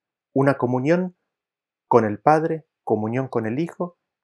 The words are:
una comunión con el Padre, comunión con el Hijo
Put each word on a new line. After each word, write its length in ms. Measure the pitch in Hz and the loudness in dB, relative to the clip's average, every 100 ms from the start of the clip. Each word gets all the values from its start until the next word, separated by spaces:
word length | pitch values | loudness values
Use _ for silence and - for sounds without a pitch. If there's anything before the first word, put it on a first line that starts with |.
| _ _ _ | _ _ _
una 240 | 135 139 135 | 0 0 0
comunión 580 | 123 127 135 180 185 - _ _ _ _ _ _ _ | -2 -2 0 0 0 -10 _ _ _ _ _ _ _
con 160 | 120 | 2
el 140 | 107 104 | 2 0
Padre, 480 | - 156 160 160 - _ | 2 2 2 -6 -10 _
comunión 440 | - 110 107 123 131 | -2 -2 0 -4 -2
con 180 | 120 110 | -4 -4
el 120 | 123 | -4
Hijo 380 | 170 - 175 - _ _ | -6 -6 -10 -10 _ _